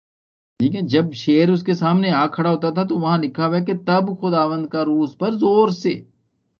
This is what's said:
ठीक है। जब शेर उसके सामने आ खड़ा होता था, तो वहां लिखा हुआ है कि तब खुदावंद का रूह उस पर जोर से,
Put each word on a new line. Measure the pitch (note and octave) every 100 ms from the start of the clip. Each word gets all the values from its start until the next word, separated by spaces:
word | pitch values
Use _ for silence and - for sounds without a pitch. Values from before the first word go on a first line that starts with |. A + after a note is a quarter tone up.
| _ _ _ _ _ -
ठीक | C3+
है। | G3
जब | D3 D3 E3
शेर | B2 - D3+ F3
उसके | F3+ F#3 F3
सामने | E3 F#3 F#3+
आ | C#3+ D3+
खड़ा | - E3+
होता | D#3+ E3
था, | E3+ F#3+
तो | E3
वहां | D#3+ E3+
लिखा | D3 C#3+ D#3+
हुआ | F3
है | F3+
कि |
तब | F3+ F3 F#3 G3 F#3+
खुदावंद | F#3 E3 D#3 D#3+ D#3
का | D#3+
रूह | D3+ D3+
उस | C#3+ -
पर | G3+
जोर | A3 G#3 G#3 G#3+
से, | F3 F3+ A#2+ - _ _ _ _